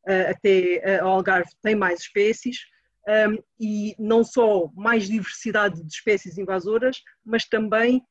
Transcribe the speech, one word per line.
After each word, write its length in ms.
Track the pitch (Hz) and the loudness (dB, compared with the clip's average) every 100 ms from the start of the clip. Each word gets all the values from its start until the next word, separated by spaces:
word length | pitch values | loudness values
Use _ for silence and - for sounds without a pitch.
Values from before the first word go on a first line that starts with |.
| 185 | 0
ah, 240 | 190 180 | 0 0
até, 680 | 185 202 190 180 175 190 190 | 0 4 4 4 0 0 0
ah, 60 | |
ao 80 | 185 | 2
Algarve, 380 | 190 175 165 170 _ | 0 2 0 -2 _
tem 120 | 220 214 | -2 0
mais 240 | 185 170 | 0 -2
espécies, 580 | - 202 208 214 247 247 - _ _ _ - | -4 0 0 0 -6 -10 -16 _ _ _ 0
ahm, 300 | 214 214 220 _ _ | 2 2 -2 _ _
e 360 | 220 214 208 - | -6 -4 -6 -6
não 240 | 214 226 | 2 2
só 460 | 226 - 220 202 160 | 2 2 2 2 -2
mais 340 | 165 214 226 196 | -2 0 0 0
diversidade 720 | 220 185 - 226 214 202 165 | -4 -6 -10 -4 0 0 -2
de 100 | 160 | -12
espécies 460 | - - 196 180 170 | -6 -2 -2 -2 -10
invasoras, 640 | 190 185 175 226 254 262 - _ | -4 -4 -2 0 0 -4 -18 _
mas 200 | 220 226 - | -4 -4 -2
também 560 | 220 214 214 240 254 _ | -2 0 0 2 0 _